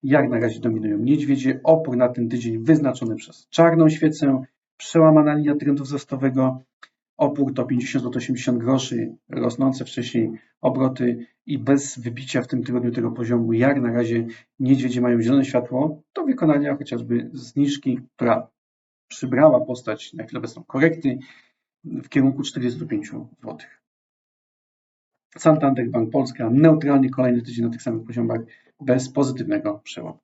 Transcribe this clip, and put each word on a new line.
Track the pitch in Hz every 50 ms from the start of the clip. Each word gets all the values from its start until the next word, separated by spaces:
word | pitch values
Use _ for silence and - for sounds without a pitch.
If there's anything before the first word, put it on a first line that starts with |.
| -
Jak | 135 139 143 127 120
na | 120 117
razie | 117 113 107 -
dominują | - 117 110 107 107 107 104 104
niedźwiedzie, | 117 131 147 147 143 139 139 127 127 135 131 - -
opór | 160 160 160 160 143 123
na | 120 123 123
ten | 123 - 120 113
tydzień | 123 120 117 117 113 113
wyznaczony | 113 143 160 139 143 135 120 - 120 113 110
przez | - - - - - _ _
czarną | - - 165 165 165 165 160 156
świecę, | 156 - 160 156 156 - 151 139 135 131 131 - _ _ _ _ _
przełamana | _ - - - 165 160 156 156 156 147 151 147
linia | 151 151 147 147
trendu | 147 123 139 143 139 135
wzrostowego, | 131 143 139 - _ 139 127 135 135 127 135 131 131 131 131 - _ _ _ - _ _ _ _ _ _
opór | - 147 143 143 - 139 127 -
to | - 117
pięćdziesiąt | - 131 120 120 - - 135 120
złotych | 120 - - -
osiemdziesiąt | - 127 - - - 123 120
groszy, | 113 120 135 131 - - 127 117 110 - - _ _ _
rosnące | - 131 117 120 - - 135 135 131 - 120
wcześniej | - - - 117 - - 120 110 107 110 - _ _ _ _
obroty | - 127 123 131 131 127 131 - 123 120 117 117 - _ _ _ _
i | - 151 123
bez | 113 123 139 139 - - - 123
wybicia | 113 117 113 - - - - 131 -
w | -
tym | - 127 120
tygodniu | - 123 123 117 120
tego | 117 - 113 117
poziomu, | - - 117 113 120 120 113 113 113
jak | 113 123 139 139 139
na | 123 117 117
razie | 120 120 113 117 117 113 117 - - _ _ _ _
niedźwiedzie | 131 127 139 131 123 127 123 123
mają | 123 123 120 117 113
zielone | 117 135 139 131
światło | - - 123 - - 123 127 147 160 - - _ _ _
do | - 339
wykonania | 269 262 - 170 156 147 143 143 147 139
chociażby | - 131 - 127 117 117 113 120 117 - - -
zniżki, | 131 123 - _ 139 143 139 - - - 135 120 120 - _ _
która | _ 123 117 113 - - _ _ _ _ _ _ _ _ _ _ _ _ _
przybrała | - - - 131 123 131 151 156 135 120
postać | - - 123 120 - - 104 - - - -
na | - -
chwilę | - - -
obecną | 107 - - - -
korekty | _ - 135 147 165 160 160 - 139 123 131 - - - _ _ _ _ _ _ _ _ _ _
w | - - - - _
kierunku | - 131 135 135 131 135 -
czterdziestu | - - - 123 123 - - -
pięciu | - 113 - - - - - - - - _ -
złotych. | 117 - - - - _ _ _ _ _ _ _ _ _ _ _ _ _ _ _ _ _ _ _ _ _ _ _ _ _ _ _ _ _ _ _ _ _ -
Santander | - 160 156 - 143 139 131 123 120 117
Bank | - 113 113 110
Polska | - 139 127 - - - 123 113
neutralnie | 120 139 156 165 151 151 135 143 143 135 131 123
kolejny | - - 127 127 123 120 117
tydzień | - 117 117 117
na | 117
tych | 117 - -
samych | 123 113 110 -
poziomach | - 117 117 117 - 113 113 - - - _ _ _ _ _
bez | 143 131 123 127 - -
pozytywnego | - 143 143 127 120 - 113 101 104 104 - 107 104 - _
przełomu. | - - - - 55 - _